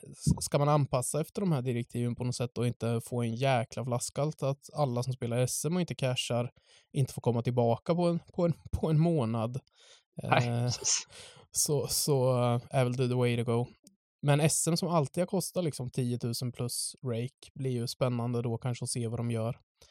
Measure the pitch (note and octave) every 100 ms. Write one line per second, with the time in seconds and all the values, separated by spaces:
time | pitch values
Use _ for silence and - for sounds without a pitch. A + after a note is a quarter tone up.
0 | - C#3+ - - - C#3+ D3 D3+ C3+ C3
1 | - D3 E3 - G3 D3 B2+ A#2+ A#2+ A#2+
2 | A#2+ B2+ B2 A#2+ A#2+ - A#2+ - A2+ A#2
3 | - A#2+ A#2 A2+ C3+ B2+ A2 - A#2 A#2+
4 | - - D3+ - C#3 C#3 - - C#3 A#2+
5 | B2 B2+ A#2+ A#2+ B2 - D3+ F3+ E3+ C3
6 | C3 B2 - A#2+ A#2 - _ - _ C#3+
7 | C3 - - A#2 A#2+ B2 A#2+ A2+ - E3+
8 | F3 E3+ - - F3 - - - D#3+ D3+
9 | E3+ E3 A2 A#2 A2 C3 - _ - -
10 | _ - - D3+ A#2+ A#2 B2 A2+ - -
11 | - - - - - - - C#3+ A2+ -
12 | - C3+ B2+ B2+ A#2+ A#2+ - C#3 B2 B2
13 | B2+ B2 B2 A#2 A#2+ A#2 B2 - - _
14 | _ _ D3 C#3+ D#3+ - - E3 E3+ E3+
15 | C3 - F3+ F#3+ - F#3 E3+ - B2+ -
16 | B2 A#2+ A#2+ A#2 B2 - B2 - - -
17 | C3 A2+ B2 - - - C3+ B2 A#2+ -
18 | C3 B2 A#2+ A#2+ A#2+ A2+ B2+ A#2 B2+ B2+
19 | A2+ A#2 A#2 A#2 A2+ - _ _ -